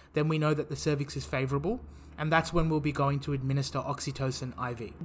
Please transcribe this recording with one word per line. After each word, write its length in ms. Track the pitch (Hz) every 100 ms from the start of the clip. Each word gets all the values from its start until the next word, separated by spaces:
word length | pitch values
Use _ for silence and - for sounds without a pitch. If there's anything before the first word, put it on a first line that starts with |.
| -
then 140 | 151 151
we 100 | 156
know 160 | 151
that 140 | 151 143
the 60 | 143
cervix 400 | 156 143 139 139
is 80 | -
favourable, 540 | 135 131 139 165 254 - - - -
and 160 | 156
that's 200 | 160 160
when 160 | 170 160
we'll 100 | 156
be 120 | 147
going 280 | 143 139 143
to 120 | 139
administer 440 | 139 131 139 135 139
oxytocin 760 | 135 139 143 135 135 127 127 -
I 160 | 123
V. 220 | 117 107 -